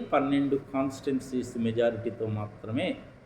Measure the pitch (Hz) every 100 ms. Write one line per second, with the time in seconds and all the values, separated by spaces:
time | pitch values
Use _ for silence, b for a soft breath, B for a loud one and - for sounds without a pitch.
0 | 240 147 135 139 139 139 - 135 135 -
1 | 147 135 - 127 113 117 113 113 117 110
2 | 117 - 110 107 104 - 107 120 180 -
3 | - -